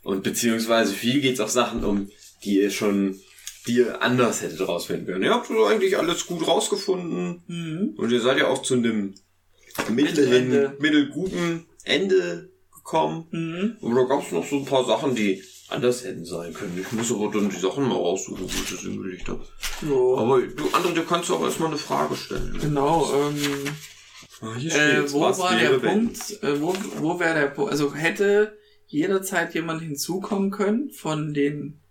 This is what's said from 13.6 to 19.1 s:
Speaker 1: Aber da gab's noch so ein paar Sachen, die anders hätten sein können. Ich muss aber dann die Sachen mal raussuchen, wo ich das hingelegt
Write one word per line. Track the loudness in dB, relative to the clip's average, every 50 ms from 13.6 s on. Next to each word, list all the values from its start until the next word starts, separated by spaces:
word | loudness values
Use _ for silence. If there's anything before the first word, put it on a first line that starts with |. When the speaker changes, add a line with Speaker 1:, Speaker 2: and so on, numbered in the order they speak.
| -4 -4 -4 -4
Speaker 1:
Aber | -2 2 4
da | 4 4 4 2
gab's | 0 0 -2
noch | -4 -4 -2 -2
so | -2
ein | -4 -2
paar | 2 2 2 4
Sachen, | 4 2 2 2 0 0
die | 2 2 0 0 -2 -4 -18 -20 -20 -10 -8
anders | -6 0 0 0 0 0 -4
hätten | -8 -10 -10 -10
sein | -8 -8 -8 -8 -10 -10
können. | -10 -10 -8 -6 -6
Ich | -6 -4
muss | -4 -4 -2 -2
aber | -2 -2 -2 -2
dann | 0 0 0 0
die | 0 0
Sachen | -2 -2 0 0 0
mal | 0 0
raussuchen, | 0 0 0 0 -2 -4 -8 -8 -8 -6
wo |
ich | -6 -4 -4 -4 -6
das | -8 -8
hingelegt | -8 -8 -8 -8 -8 -8